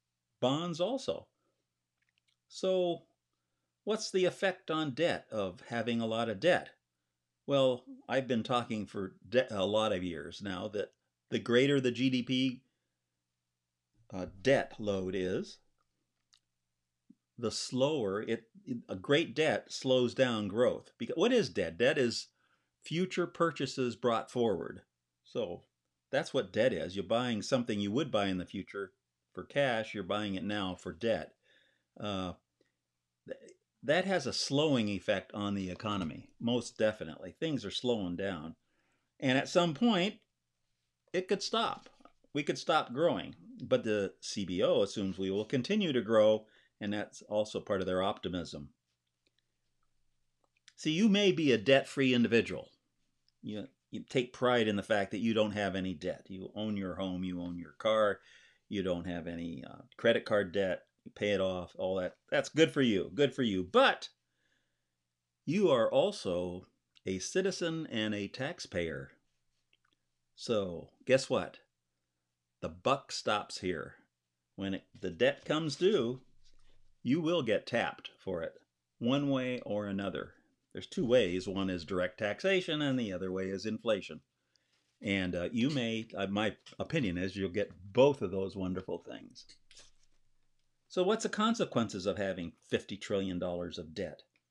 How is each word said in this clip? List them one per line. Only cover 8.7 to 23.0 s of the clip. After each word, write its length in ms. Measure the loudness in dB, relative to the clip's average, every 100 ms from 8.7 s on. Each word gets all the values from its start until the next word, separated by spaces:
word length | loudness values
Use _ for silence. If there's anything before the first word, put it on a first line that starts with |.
| -6
for 300 | -4 -6 -8 -10 0
de-, 200 | 0 2 0
a 80 |
lot 280 | 2 2 2
of 100 | 0
years 400 | -4 -6 -10 -10
now 240 | -8 -6 -6
that 180 | -6 -6 _ _ _ _
the 80 | -4
greater 420 | 4 6 6 4
the 120 | 2
G 180 | 2 2
D 120 | 2
P, 380 | 0 0 0 -2 _ _ _ _ _ _ _ _ _ _ _ _ _ _ _
uh, 140 | -10 -10 0
debt 300 | 4 4 2 -4
load 360 | -2 0 -2
is, 440 | -2 0 -2 -4 -14 _ _ _ _ _ _ _ _ _ _ _ _ _ _ _ -20 _ -4
the 140 | -4
slower 720 | -2 -4 2 2 2 0 -2
it, 240 | -2 -4 -6 -20 -10 -10 -8
a 80 | -8
great 400 | 2 2 2 0
debt 360 | 2 0 -2
slows 420 | -6 2 4 4
down 340 | 2 2 2 0
growth. 420 | 2 2 2 -10 _
Because 180 | -6 0
what 160 | 4
is 160 | 4 2
debt? 300 | -2 -2 2
Debt 180 | 2 4
is 320 | 2 0 -10 _ _ _ _ _
future 440 | -6 -2